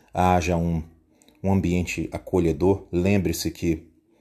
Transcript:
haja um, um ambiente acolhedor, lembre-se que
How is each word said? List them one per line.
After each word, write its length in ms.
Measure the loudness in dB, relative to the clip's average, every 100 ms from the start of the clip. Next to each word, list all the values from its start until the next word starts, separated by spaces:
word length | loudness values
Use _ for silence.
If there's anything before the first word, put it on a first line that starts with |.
| _
haja 420 | 0 2 2 2 0
um, 260 | 0 -2 -6 -16 _ _ _ _
um 80 | 0
ambiente 580 | 0 2 0 -2 -6 -8
acolhedor, 760 | -10 -2 0 0 2 2 0 -2
lembre-se 600 | -2 2 2 0 -4 -6
que 400 | -4 -4 -4 -6 _ _ _